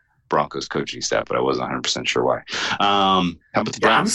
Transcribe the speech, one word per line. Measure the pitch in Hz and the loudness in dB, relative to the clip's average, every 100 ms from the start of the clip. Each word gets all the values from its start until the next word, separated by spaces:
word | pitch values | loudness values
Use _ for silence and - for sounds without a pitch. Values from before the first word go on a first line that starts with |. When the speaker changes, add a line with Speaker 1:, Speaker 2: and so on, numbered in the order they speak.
| _ _ - | _ _ -2
Speaker 1:
Broncos | 78 73 69 - | 0 0 -4 -6
coaching | - 71 62 | -4 -4 -6
staff, | - 55 58 | -2 -2 0
but | 62 | 0
I | |
wasn't | 65 65 64 | 0 0 -2
a | |
hundred | 65 | -4
percent | 64 65 - | -4 -4 -2
sure | 65 | 0
why. | 64 62 - - - - | 2 0 -4 -6 -4 0
Um, | 101 101 98 95 90 82 _ | 2 4 4 4 2 -4 _
how | 107 | -2
about | 107 | -2
the | 110 | 0
Speaker 2:
Yeah, | 110 | 2
Speaker 1:
Browns? | 110 208 | 4 2